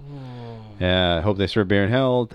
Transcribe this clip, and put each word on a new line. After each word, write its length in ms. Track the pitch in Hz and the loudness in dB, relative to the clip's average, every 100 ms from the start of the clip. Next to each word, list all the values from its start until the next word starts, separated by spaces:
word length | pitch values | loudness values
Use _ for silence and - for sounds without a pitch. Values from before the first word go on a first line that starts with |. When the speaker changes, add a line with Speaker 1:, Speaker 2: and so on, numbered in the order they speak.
| 143 | -14
Speaker 1:
Oh. 460 | 143 131 123 117 113 107 104 | -14 -14 -14 -14 -14 -16 -4
Speaker 2:
Yeah, 380 | 110 92 90 85 | 0 2 2 2
I 40 | |
hope 160 | 98 98 | 2 0
they 80 | 95 | 0
serve 220 | 113 95 | 2 2
beer 160 | 101 | 2
in 60 | 98 | 2
hell. 380 | 127 131 123 117 | 2 2 2 0